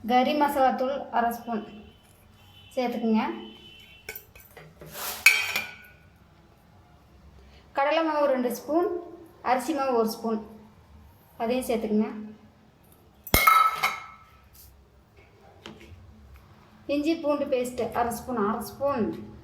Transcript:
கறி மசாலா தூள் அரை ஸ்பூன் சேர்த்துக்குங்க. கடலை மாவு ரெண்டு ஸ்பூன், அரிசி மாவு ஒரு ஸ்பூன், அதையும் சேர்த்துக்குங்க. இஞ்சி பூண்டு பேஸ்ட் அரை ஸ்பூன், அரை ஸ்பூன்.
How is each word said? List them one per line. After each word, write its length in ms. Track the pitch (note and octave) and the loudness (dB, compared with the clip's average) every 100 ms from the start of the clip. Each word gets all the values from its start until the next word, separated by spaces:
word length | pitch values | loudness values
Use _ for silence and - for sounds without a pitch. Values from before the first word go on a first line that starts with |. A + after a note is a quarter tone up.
| A3 | 4
கறி 220 | B3 B3+ D4 | 4 4 4
மசாலா 300 | C#4+ C#4+ C4 A3 | 2 4 4 4
தூள் 160 | B3+ C#4 - A3+ | -2 -2 -2 0
அரை 120 | A#3 A3+ | 0 -2
ஸ்பூன் 260 | A#3+ A3 - - - - - - - - - - - | -6 -6 -6 -16 -20 -20 -20 -20 -20 -20 -20 -20 -8
சேர்த்துக்குங்க. 480 | - B3 A3 A3+ A3 C#4 - - - - - - - - - - - - - D#3 - - - - - - - - - - - - - - - - - - - - - - - - - - - - - - - | -4 -2 0 2 2 0 -6 -12 -18 -20 -20 -20 -20 -18 -18 -20 -20 -20 -20 -20 -20 -16 -10 -8 0 2 2 -2 -4 -6 -14 -20 -20 -20 -20 -20 -20 -20 -20 -20 -20 -20 -20 -20 -20 -20 -20 -20 -20 -8 0
கடலை 260 | C#4+ D#4 D#4+ | 2 2 2
மாவு 180 | D4+ C#4+ | 2 2
ரெண்டு 180 | C4 A#3+ G#3 | 2 0 -4
ஸ்பூன், 300 | - D#4+ F#4+ F4 - - - - - | 0 2 2 -2 -8 -18 -20 -8 0
அரிசி 220 | B3+ C#4+ C#4 | 0 0 0
மாவு 160 | C4+ A#3 | 2 2
ஒரு 100 | G#3+ - | 2 0
ஸ்பூன், 240 | A3+ G#3+ - - - - - - - - - - | -4 -4 -6 -18 -20 -20 -20 -20 -20 -20 -20 -6
அதையும் 260 | A3+ B3+ B3+ | -2 0 0
சேர்த்துக்குங்க. 420 | A3+ G#3+ G#3+ A3 - - - - - - _ - - - _ - - C6+ - - - - - - - - - - - - - - - _ - - - - - - - - - - - - - - - - - - | -2 2 2 2 -4 -12 -16 -20 -20 -20 _ -20 -20 -20 _ 0 4 8 8 6 2 -4 -4 -14 -20 -20 -20 -20 -20 -20 -20 -20 -20 _ -20 -20 -20 -20 -20 -18 -18 -20 -20 -20 -20 -20 -20 -20 -20 -20 -18 -4
இஞ்சி 200 | C#4+ D4 E4 | -2 0 0
பூண்டு 240 | C#4+ C#4+ C#4 | 0 0 0
பேஸ்ட் 280 | B3+ B3 - A3 - | 0 -2 -4 -4 0
அரை 120 | A#3+ G#3+ | -2 -2
ஸ்பூன், 240 | B3+ A#3+ G3+ | -4 0 0
அரை 140 | G#3+ - | -2 -6
ஸ்பூன். 360 | - C#4 C4 F3+ E3 - - | -4 -2 0 -2 -4 -12 -18